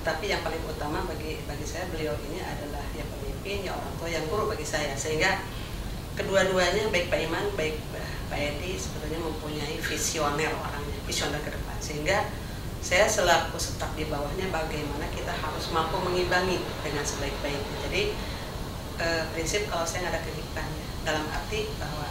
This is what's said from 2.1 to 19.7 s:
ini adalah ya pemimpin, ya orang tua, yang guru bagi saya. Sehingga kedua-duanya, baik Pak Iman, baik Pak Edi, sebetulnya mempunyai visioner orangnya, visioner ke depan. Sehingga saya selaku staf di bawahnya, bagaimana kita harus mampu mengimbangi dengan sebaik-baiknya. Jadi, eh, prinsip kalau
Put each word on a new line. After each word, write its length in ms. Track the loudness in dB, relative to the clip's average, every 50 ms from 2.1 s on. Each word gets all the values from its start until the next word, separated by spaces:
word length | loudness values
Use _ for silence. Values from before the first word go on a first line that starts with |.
| -2 -2 -2 -4
ini 80 | -4 -4
adalah 440 | -4 -4 -4 -4 -4 -4 -4 -4 -4 -4 -4
ya 80 | -4 -4
pemimpin, 640 | -4 -4 -4 -4 -4 -4 -4 -4 -4 -2 -2 -2 -2
ya 80 | -2
orang 160 | -4 -4 -4 -4 -4
tua, 80 | -2 -2
yang 160 | 0 0 0 2
guru 160 | 2 2 2 2
bagi 160 | 0 -2 -2
saya. 320 | 0 0 0 0 0 0
Sehingga 480 | 0 0 0 2 4 4 4 4 2 0 -4 -4 -4 -4 -4 -4 -4 -4 -4 -4 -4 -4 -6 -2
kedua-duanya, 720 | -2 0 4 6 6 6 8 6 6 6 6 6 4 4 4
baik 200 | 4 4 4 4
Pak 80 | 2 2 2 2
Iman, 160 | 2 2 2 0 2 2
baik 160 | 0 0 0 -2 -4 -4 -6 -4 -4 -4 -4 -4 -4 -2
Pak 80 | -2 0
Edi, 400 | 0 0 0 -2 -2 -2 -2 -2
sebetulnya 400 | -2 -4 -4 -4 -4 -2 -2 -2
mempunyai 560 | -2 -2 -2 -2 -4 -2 -2 -2 -2 -2 -2 -2
visioner 720 | 0 0 0 2 2 2 2 2 2 2 4 2 2 2
orangnya, 480 | 2 0 -2 -2 -2 -2 -2 -2 -4 -4 -2
visioner 360 | -2 0 0 2 0 0 -2 -2
ke 80 | -2
depan. 240 | -4 -4 -4 -4 -4 -4 -4
Sehingga 400 | -2 -2 0 2 2 2 2 2 0 -4 -4 -6 -6 -6 -6 -4 -4 -4 -4
saya 240 | -2 4 6 6 6
selaku 560 | 6 6 4 6 8 8 6 6 2 -2 -2
staf 320 | -2 -2 -2 -2 -2 -4 -2 -2
di 80 | -2 -2
bawahnya, 400 | 0 -2 -2 -2 -2 0 0 0
bagaimana 640 | 0 0 0 0 -2 -2 -2 -2 -2 -2 -2 -2
kita 220 | -2 -2 -2 -2 -2
harus 320 | -2 -2 -2 -2 -2 -2 0 2
mampu 240 | 2 2 2 2 2
mengimbangi 640 | 2 2 2 2 4 4 4 4 4 4 2 0 0 -2 -4 -4 -4 -2
dengan 160 | -2 0 0
sebaik-baiknya. 720 | 0 -2 0 -2 -2 -2 -2 -2 -2 -2 -2 -2 -4 -4 -4 -2 0
Jadi, 100 | 2 2 2 2 0 -2 -4 -4 -4 -6 -6 -6 -6 -6 -6 -4 -6 -6 -6 -6 -4 0 2
eh, 200 | 2 2 2 0 0 -2
prinsip 320 | -2 0 2 2 2 2
kalau 160 | 2